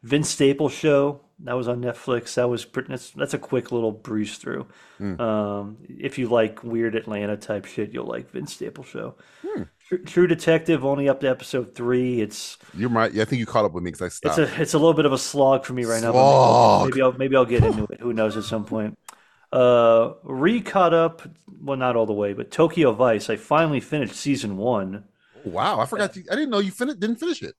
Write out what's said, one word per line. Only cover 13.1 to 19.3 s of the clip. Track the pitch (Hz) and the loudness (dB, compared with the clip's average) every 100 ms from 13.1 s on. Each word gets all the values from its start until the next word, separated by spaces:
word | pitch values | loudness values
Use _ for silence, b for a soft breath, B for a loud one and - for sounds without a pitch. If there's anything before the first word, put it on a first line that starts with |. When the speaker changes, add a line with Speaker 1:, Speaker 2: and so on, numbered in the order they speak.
Speaker 2:
Yeah, | 101 | 0
I | 107 | -2
think | 131 | -2
you | 113 | 0
caught | 117 104 | 0 0
up | |
with | 82 | -2
me | 87 | -8
'cause | 82 | -6
I | 90 | -10
Speaker 1:
it's | - | -6
Speaker 2:
stopped. | 156 160 | -2 0
Speaker 1:
a, | 147 - | 0 -2
it's | 160 | -2
a | 156 | 4
little | 165 | 4
bit | 151 | 4
of | 147 | 2
a | 131 | 0
slog | - 143 135 135 | -4 2 4 4
for | - | 0
me | 127 | -6
right | 117 113 | -2 -2
now, | 117 | 2
but | 123 | 6
Speaker 2:
Slog. | 135 135 123 120 113 101 135 | 6 8 8 8 8 6 4
Speaker 1:
maybe | 131 | 2
I'll, | 131 | 0
maybe | 127 135 135 | 2 2 4
I'll | |
get | 120 120 | 4 4
into | 113 107 | 2 2
it. | 104 - | -4 -6
Who | 120 | -6
knows | 113 110 107 | 0 -2 -2
at | |
some | 104 113 | -6 -6
point. | 104 110 107 110 b b b | -4 -6 -6 -10 b b b